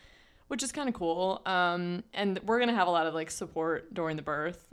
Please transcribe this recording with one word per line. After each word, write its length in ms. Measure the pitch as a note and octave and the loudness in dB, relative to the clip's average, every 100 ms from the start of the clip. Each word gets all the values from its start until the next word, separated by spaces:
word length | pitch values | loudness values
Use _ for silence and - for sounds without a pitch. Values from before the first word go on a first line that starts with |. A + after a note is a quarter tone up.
| - - - _ - | -20 -20 -20 _ -8
which 140 | C4+ | -6
is 100 | C4 | -4
kinda 200 | D4+ C4+ | -4 -4
cool. 500 | A#3 E3+ E3+ F#3 F#3+ - | -2 0 0 0 -2 0
Um, 560 | F#3 F3+ F3 F3 F3 - | 2 2 2 -2 -4 -6
and 260 | - G3+ F#3 | -2 0 0
we're 160 | G3+ A#3 | 2 4
gonna 160 | A#3+ A#3 | 4 4
have 120 | F3+ | 4
a 40 | |
lot 160 | E3+ D#3+ | 4 2
of, 80 | D#3+ | 0
like, 160 | D#3+ | -4
support 600 | - F3 E3 D#3+ D#3 - | -6 -6 -2 0 -2 -4
during 220 | F#3 D#3+ D#3 | -4 -2 -2
the 40 | |
birth. 500 | D3+ D3 D#3 F3 - | -4 -2 -4 -6 -12